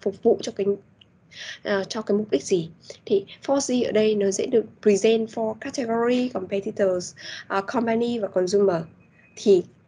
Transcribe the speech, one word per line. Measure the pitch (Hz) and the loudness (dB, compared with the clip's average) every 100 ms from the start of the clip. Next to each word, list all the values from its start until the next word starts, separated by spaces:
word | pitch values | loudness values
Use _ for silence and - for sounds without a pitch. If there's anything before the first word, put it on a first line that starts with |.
phục | 208 196 | -6 0
vụ | 233 - | 2 2
cho | - 220 | 0 -4
cái, | 196 202 - _ _ _ _ - - - | -2 -2 -6 _ _ _ _ -18 -16 -10
ờ, | - 202 | -4 -2
cho | 190 226 | -2 -6
cái | 214 208 | -2 -2
mục | 208 | 0
đích | - | -2
gì. | - 185 160 - - - | 0 -2 -2 -10 -20 -16
Thì | - 202 196 - - | -2 -2 -2 -8 -2
four | 277 | 0
C | 269 247 - | 0 0 0
ở | |
đây | 214 214 | 2 2
nó | 214 196 | 2 0
sẽ | 196 - | 0 0
được | 240 214 - | 0 0 0
present | 214 196 226 226 220 | 2 4 4 2 0
for | - 220 | -4 -6
category, | 220 277 277 226 233 233 247 247 | -6 -8 -6 -2 0 0 0 0
competitors, | 196 185 196 214 214 196 180 180 - - - - | -4 -6 -4 -4 0 0 0 -4 -12 -16 -14 -6
ờ, | 196 | -4
company | 196 262 233 226 240 240 | -2 -2 0 0 0 -2
và | 196 | -2
consumer. | 185 180 202 196 165 165 - _ _ _ - | 0 2 4 4 2 -4 -14 _ _ _ -2
Thì | - 185 - - | 4 4 4 -8